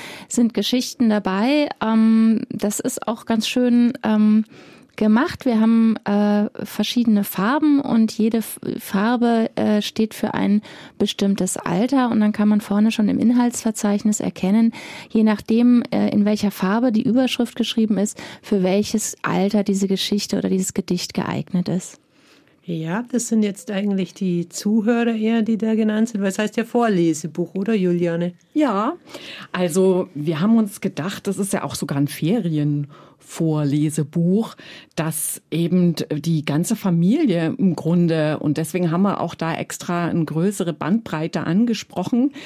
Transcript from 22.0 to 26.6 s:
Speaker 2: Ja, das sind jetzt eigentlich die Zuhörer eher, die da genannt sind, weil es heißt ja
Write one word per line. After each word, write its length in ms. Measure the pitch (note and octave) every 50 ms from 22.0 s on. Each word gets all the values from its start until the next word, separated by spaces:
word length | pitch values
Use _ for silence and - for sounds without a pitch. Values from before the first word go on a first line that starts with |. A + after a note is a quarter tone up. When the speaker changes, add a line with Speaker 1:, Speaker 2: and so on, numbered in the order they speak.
| _ _ _ _ _ _ _ _ _ _ _ _ _
Speaker 2:
Ja, 380 | F#3 E3+ D#3+ D#3+ E3 F3+ A3+ B3 A#3+
das 180 | B3 A#3+ - -
sind 140 | A#3 A3
jetzt 280 | G#3 G3+ F#3+ - - -
eigentlich 420 | G#3 F#3+ G#3 G3+ G3 F#3+ F3+ -
die 380 | - - G3 F#3 F3 E3+ E3+ -
Zuhörer 640 | - - - G#3 G#3+ A3+ G3 A#3 A#3+ A#3 A#3 A#3 A3+
eher, 260 | A3 G#3+ A3+ A#3 A#3
die 160 | G#3+ A3 A3+
da 200 | G3 A3+ A3 A3
genannt 340 | A3 A3 G#3+ G#3+ G#3+ A3+ A3+
sind, 100 | - G3
weil 80 | G3+ G3
es 100 | F#3+ -
heißt 200 | G#3+ G#3 -
ja 60 | A#3